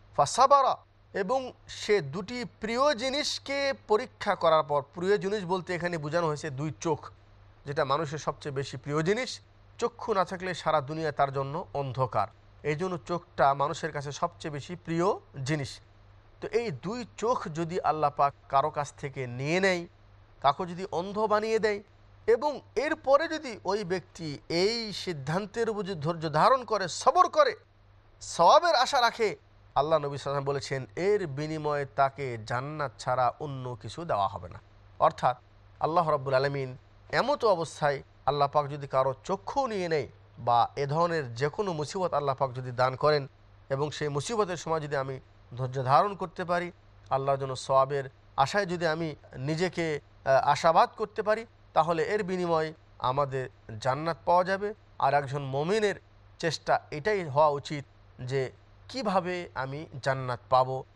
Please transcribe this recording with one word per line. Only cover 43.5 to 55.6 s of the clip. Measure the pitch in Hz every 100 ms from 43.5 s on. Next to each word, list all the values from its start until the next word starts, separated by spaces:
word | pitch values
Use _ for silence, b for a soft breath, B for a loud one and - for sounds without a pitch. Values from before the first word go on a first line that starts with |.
| - -
এবং | 139 147 -
সেই | 151 143
মুসিবতের | 139 233 185 170
সময় | 165 160 147
যদি | 143
আমি | 135 131 - - -
ধৈর্য | 123 131 135 127
ধারণ | 147 202 196
করতে | 180 - 175
পারি, | 175 175 - - - - 135
আল্লাহর | 135 139
জন্য | 135 127 -
সওয়াবের | 135 135 143 127 - - -
আশায় | 139 202 185
যদি | 175 165 160
আমি | 165 143 - 131 135
নিজেকে, | 160 180 - 165 147
আহ, | - - 135 135 -
আশাবাদ | 143 165 170 240 -
করতে | 208 - 208
পারি, | 214 233 - - -
তাহলে | 156 165 156
এর | 208 180
বিনিময়ে | 185 175 160 156 156 - - 123
আমাদের | 139 139 135 131 - - 110
জান্নাত | 131 139 165 160 -
পাওয়া | 175 185
যাবে। | 196 208 214 - - 139
আর | 143
একজন | 135 143 139
মুমিনের | 139